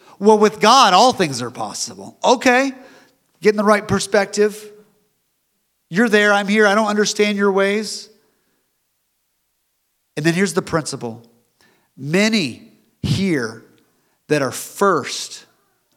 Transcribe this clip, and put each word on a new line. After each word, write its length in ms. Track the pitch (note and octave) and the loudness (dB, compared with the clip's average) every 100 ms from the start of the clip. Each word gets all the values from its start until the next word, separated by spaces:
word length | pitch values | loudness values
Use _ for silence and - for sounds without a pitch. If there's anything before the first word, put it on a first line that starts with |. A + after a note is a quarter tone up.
| _ - | _ -2
"Well, 180 | G3+ G#3+ | 2 4
with 220 | G#3+ G#3 | 2 2
God, 340 | G#3+ C4+ A3 | 4 6 6
all 200 | F3+ B3+ | 6 4
things 280 | - E3 A#2+ | 2 -2 -4
are 100 | A#2+ | -10
possible." 680 | - G#2 F#2+ - F#2+ F#2+ - | -10 -10 -10 -12 -12 -20 -4
Okay, 500 | F#3+ A#3+ C4 B3 C#4 C4 - - _ _ _ _ | 0 2 2 2 0 -6 -20 -20 _ _ _ _
get 100 | G3 | 0
in 60 | G#3+ | 2
the 60 | |
right 240 | G#3 G#3 - | 2 2 0
perspective. 840 | G3 - G#3 G3 G#3 G#3 G3 - - _ _ _ _ _ _ _ _ _ _ - | -4 0 -2 -2 0 -2 -2 -20 -20 _ _ _ _ _ _ _ _ _ _ -8
You're 200 | E3+ A#3+ | -2 2
there, 240 | G#3 G#3 | 4 4
I'm 140 | G3+ G3 | 2 0
here, 200 | G#3+ G#3 | 2 4
I 80 | G#3 | 2
don't 120 | G#3+ | 0
understand 500 | G#3 G3+ - G#3 G3+ | 0 -2 0 -2 0
your 140 | G3+ | 0
ways. 580 | F#3+ G3 G#3 G#3 - - _ _ _ _ _ _ _ _ _ _ _ _ _ _ _ _ _ _ _ _ - | 0 0 -2 -6 -12 -16 _ _ _ _ _ _ _ _ _ _ _ _ _ _ _ _ _ _ _ _ -4
And 80 | |
then 120 | D#3+ E3+ | -2 0
here's 180 | G3 | -2
the 80 | F3 | -4
principle. 680 | - E3 - B2+ A#2 A2+ - _ _ _ _ _ _ - | -4 -6 -6 -10 -10 -12 -20 _ _ _ _ _ _ -14
Many 760 | C#3 F3+ A3 A3 C3+ G2+ - _ _ - | -4 0 0 0 -4 -8 -20 _ _ -8
here 640 | - - F#3+ C#3+ A2+ A#2 _ _ _ _ _ _ - | -4 -2 0 -2 -4 -10 _ _ _ _ _ _ -4
that 160 | D3 | -2
are 80 | C3 | -2
first, 960 | - - - G3+ D#3+ A#2 - - - _ _ _ _ _ | -6 -14 -2 0 0 -4 -12 -12 -16 _ _ _ _ _